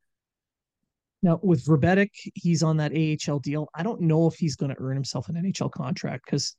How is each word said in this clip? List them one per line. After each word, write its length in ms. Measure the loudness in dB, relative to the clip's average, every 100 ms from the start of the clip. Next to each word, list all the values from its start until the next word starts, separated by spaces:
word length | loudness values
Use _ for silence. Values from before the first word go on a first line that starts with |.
| _ _ _ _ _ _ _ _ _ _ _ _
Now, 160 | 2 4
with 240 | 2 2 4
Verbetic, 460 | 4 4 4 2 -2 -16 -4
he's 280 | 0 2
on 140 | 2 2
that 160 | 0
A 20 | 0
H 320 | 0 0 -2
L 120 | -4
deal. 280 | -2 -4 -6
I 80 | -6
don't 180 | -6 0
know 260 | 2 4 2
if 80 | 2
he's 200 | -2 -2
gonna 200 | -4 -4
earn 180 | -4 -4
himself 320 | -4 -6 -6
an 80 | -4
N 100 | -2
H 140 | -2
L 80 | -4
contract, 560 | -4 -6 -4 -6 -8 -4
'cause 280 | -4 -4